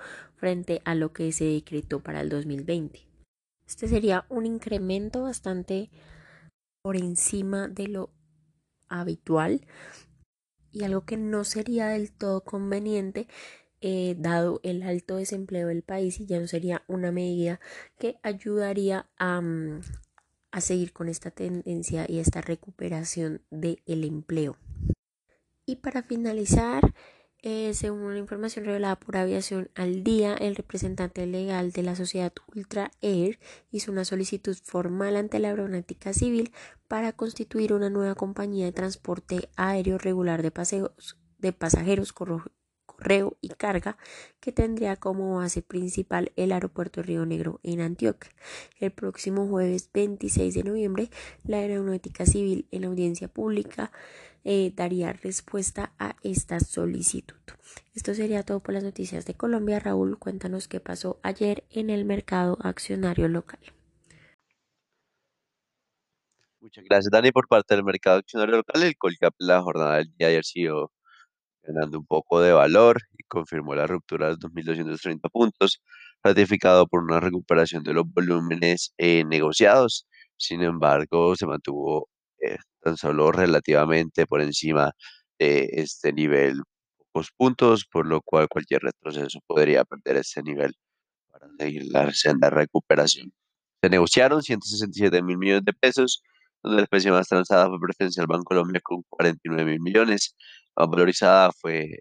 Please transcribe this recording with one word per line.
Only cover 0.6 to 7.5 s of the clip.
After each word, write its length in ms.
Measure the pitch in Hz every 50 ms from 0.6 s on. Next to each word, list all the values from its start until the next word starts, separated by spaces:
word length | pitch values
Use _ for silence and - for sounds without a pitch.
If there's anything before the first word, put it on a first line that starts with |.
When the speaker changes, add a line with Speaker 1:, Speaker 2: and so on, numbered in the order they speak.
| 175 - 170 160 -
Speaker 1:
a 100 | 170 165
lo 200 | 160 156 156 156
que 180 | - 165 160
se 140 | 160 - 160
decretó 540 | 156 151 151 151 - 160 147 151 - 147 143
para 200 | - 160 151 151
el 80 | 147 151
dos 160 | 147 143 147
mil 200 | 156 139 139 143
veinte. 440 | 165 170 170 156 147 - - _ _ _ _ _ _ _ _ _ _ _ _ _
Este 240 | - - - 233 220
sería 380 | 233 214 214 208 185 180 - -
un 160 | 262 233 226
incremento 760 | 226 226 226 - 220 220 190 185 185 190 196 208 214 - 254
bastante 680 | 254 269 240 - - 196 185 180 175 - 190 190 214 - _ _ _ - - - - _ _ _ _ - _ _ _ _ _ _
por 140 | - 196 190
encima 720 | 185 180 180 175 - - - - 202 196 190